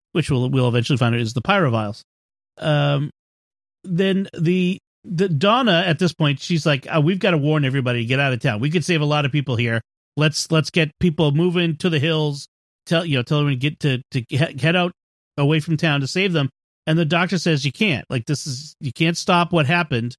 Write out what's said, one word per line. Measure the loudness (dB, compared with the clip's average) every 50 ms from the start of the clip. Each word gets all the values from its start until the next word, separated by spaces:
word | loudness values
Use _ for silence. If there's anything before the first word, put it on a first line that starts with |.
| _ _
which | -4 -2 -2 0
we'll, | 0 0 0 0
we'll | 0 2 2 2
eventually | 2 0 0 0 0
find | 2 2 0 0
out | 0
is | -2 -2 -4
the | -4
pyroviles. | -2 0 2 2 2 2 0 0 -2 -4 -8 -12 -16 _ _ _ _ _ _ _ _ _ _ -6
Um, | -2 0 0 0 2 0 0 -2 -4 -6 -10 _ _ _ _ _ _ _ _ _ _ _ _ _ -8
then | -4 -2 0 0 2 0 0 -2 -4 -4 -2
the, | 0 0 2 2 0 -2 -2 -6 _ _ _ _ -12
the | -6 -2 -2 0 0
Donna, | 0 0 2 2 2 2 2 2 2 2 2
at | 0 0 0
this | 0 -2 0
point, | 0 0 0 -2 -2
she's | -4 -4 -2 0 0
like, | 0 0 -2 -2 -2
"Uh, | 0 0 2
we've | 2 2 2
gotta | 2 2 2 2
warn | 2 2 2 2 2
everybody | 0 0 0 0 0 -2 -2
to | -2
get | -2 0 0
out | 0 0
of | 0 0
town. | 0 -2 0 0
We | 0 0
could | 0 0 0
save | 0 0 0
a | 2
lot | 0 0 0 0
of | 0
people | -2 -2 -2 -2 -2
here. | 0 0 0 0 -2 -4 _ _ _ _ _ -4
Let's, | 0 0 0 0 -2 -4 0
let's | 0 0 0 0
get | 0 0 0 0 0 0
people | 0 0 2 2 2 2
moving | 4 2 2 2 2 2 0 0 -2 -2
to | -2 0
the | 0 0
hills. | 0 0 0 0 0 -2 -4 -6 -12 -18 _ _ _ _ _ _ -4
Tell, | -2 -2 0 0
you | 0 0
know, | -2
tell | 0 0 0 0
everyone | 2 0 0 0
to | -2 -4
get | -2 -2
to, | 0 0 0 -2 -4 _
to | -6 -6 -4 -2
he-, | -2 0 0 -2 -2 -2
head | 0 2 2
out | 2 0 -2 -4 _ _ _ _ _ _ _ -4
away | 0 2 2 2 2
from | 0 0 -2
town | 0 0 0 0 0
to | -2
save | -2 -2 0 0 0
them." | 0 0 0 -2 -4 _ _ _ _ _ -2
And | 0 2 2
the | 2
doctor | 2 2 0 0 0 0 0
says, | 0 2 0 0 0
"You | -2
can't. | -2 0 0 0 0 -2 -4 -4
Like, | -4 -4 -2
this | -4 -4 -4 -4
is, | -8 -10 -10 -12 -16 -14 -12
you | -10 -8
can't | -4 0 0 0 0
stop | -2 0 0 2 2 2 2
what | 2 0 2
happened. | 2 0 0 0 -2 -2 -4 -4 -4 -8